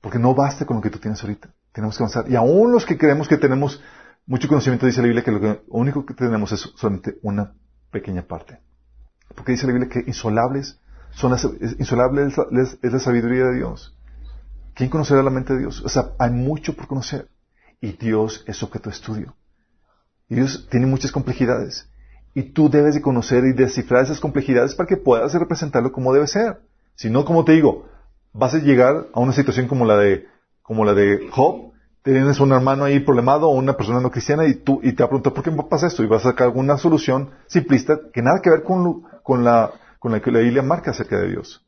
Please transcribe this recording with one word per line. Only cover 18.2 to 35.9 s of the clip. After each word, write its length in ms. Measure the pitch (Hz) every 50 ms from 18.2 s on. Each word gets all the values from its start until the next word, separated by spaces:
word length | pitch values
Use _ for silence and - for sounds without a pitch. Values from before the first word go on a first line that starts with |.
| 110 107 - - -
es 160 | - 104 - -
objeto 260 | - - 110 - 110
de 60 | 98
estudio. 400 | - - - 110 107 - - - _ _ _ _ _ _ _ _ _ _ _ _ _ _ _ _ _ _
Y 80 | _ 117
Dios 320 | 120 131 135 - - - -
tiene 160 | - 117 127
muchas 240 | 131 135 127 - 135
complejidades. 760 | - 143 - 131 127 - 131 117 123 117 - - - - - _ _ - - - - - _ _ _
Y 180 | 139 135 - -
tú 140 | - 151
debes 280 | 143 135 147 147 151 147
de 60 | 147
conocer 440 | - 143 131 120 113 - 131 123 127
y 80 | 131 127
descifrar 500 | 131 131 123 - 139 - - 123 123 135
esas 160 | 135 156 -
complejidades 540 | - 151 - 143 131 - 254 233 - 143 139
para 140 | - 175
que 100 | 165 190
puedas 340 | 185 - 139 120 113 117 147 160
representarlo 560 | 170 175 - 175 - 165 143 139 127 117 135
como 200 | 131 139 127 127 131
debe 120 | 143 147
ser. 360 | 143 - 202 226 226 185 - _ _ _ _ _ _ _
Si 160 | - - 110
no, 140 | 117 135 147
como 200 | 165 170 165 160
te 60 | 160
digo, 360 | 156 160 151 123 - - - - - - _ _ _ _ _ _
vas 240 | - 104 131 127 156
a 20 |
llegar 520 | 160 143 143 135 123 123 131 147 165 - - -
a 60 | 117
una 140 | 123 135 127
situación 340 | 143 139 - 95 127 123
como 180 | 120 139 127 120
la 120 | 110 104
de, 280 | 104 101 101 95 98 - - _ _ _ _ _ _ _
como 200 | - 113 110 107
la 120 | 104 101
de 340 | 101 101 101 101 95 - -
Job. 420 | - 131 135 160 - - - - _ _ _ _ _ _
Tienes 380 | _ 135 135 135 135 143 139 139
un 120 | 139 135
hermano 320 | 135 127 127 135 135 139 143
ahí 160 | 139 139 143
problemado 480 | 139 143 135 120 117 131 139 151 160
o 60 | 160 139
una 240 | 131 131 135 131
persona 240 | - - 104 120 123
no 100 | 127 123
cristiana 340 | - 120 - - 175 151 160
y 100 | 143 131
tú, 260 | 135 - 139 135 - -
y 80 | 131
te 120 | - - 160
va 20 |
a 40 | -
preguntar, 240 | 135 131 131 143 -
"¿Por 100 | - -
qué 80 | 165
me 120 | 160 147 -
pasa 240 | - - 147 165
esto?". 160 | 170